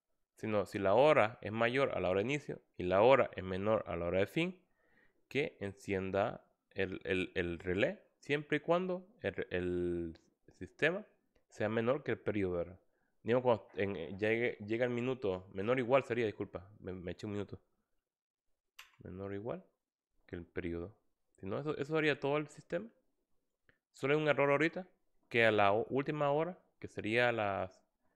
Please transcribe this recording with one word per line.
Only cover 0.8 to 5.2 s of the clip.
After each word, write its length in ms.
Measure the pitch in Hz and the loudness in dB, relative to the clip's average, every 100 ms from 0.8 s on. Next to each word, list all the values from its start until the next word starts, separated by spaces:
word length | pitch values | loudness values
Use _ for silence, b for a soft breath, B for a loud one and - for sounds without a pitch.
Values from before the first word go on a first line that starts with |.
la 140 | 95 | 4
hora 440 | 107 147 143 110 123 | 6 6 6 4 0
es 100 | 101 | -8
mayor 440 | 110 117 131 135 - | -2 0 2 0 0
a 40 | |
la 100 | 90 | 2
hora 80 | 95 | 2
de 60 | |
inicio 360 | 113 147 - - _ - | 2 -2 -6 -12 _ -6
y 60 | |
la 200 | 90 92 | 0 6
hora 280 | 120 131 - - | 8 6 4 -2
es 80 | |
menor 400 | 92 92 101 110 - | -6 -4 0 0 0
a 80 | |
la 120 | 87 87 | -4 0
hora 120 | 90 | 2
de 80 | 104 | 0
fin, 340 | 160 175 180 _ b b b b b | 0 -4 -4 _ b b b b b